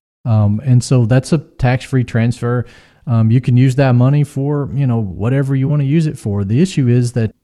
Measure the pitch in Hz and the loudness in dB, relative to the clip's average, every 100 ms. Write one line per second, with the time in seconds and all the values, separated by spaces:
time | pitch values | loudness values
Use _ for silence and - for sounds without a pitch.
0 | _ _ 123 110 104 104 135 123 - 127 | _ _ -2 0 2 0 2 0 2 0
1 | 113 127 127 160 - - 127 123 - 131 | 2 0 0 -4 -4 -4 -2 -2 -2 -4
2 | 120 117 117 - 120 123 117 - _ _ | -2 -2 -2 -2 -4 -4 -6 -12 _ _
3 | - 117 110 120 123 123 135 127 135 123 | -2 0 2 2 2 2 2 2 2 4
4 | 127 147 143 - 139 147 139 117 139 117 | 4 2 0 -4 -4 -4 -4 -4 -2 -2
5 | 101 78 107 135 135 135 135 147 135 156 | -4 -4 -2 -2 0 -2 0 0 0 0
6 | 156 - 113 101 98 117 190 - 123 120 | 0 -4 -6 -4 0 0 0 0 2 2
7 | 120 120 110 - | 0 -2 -4 -6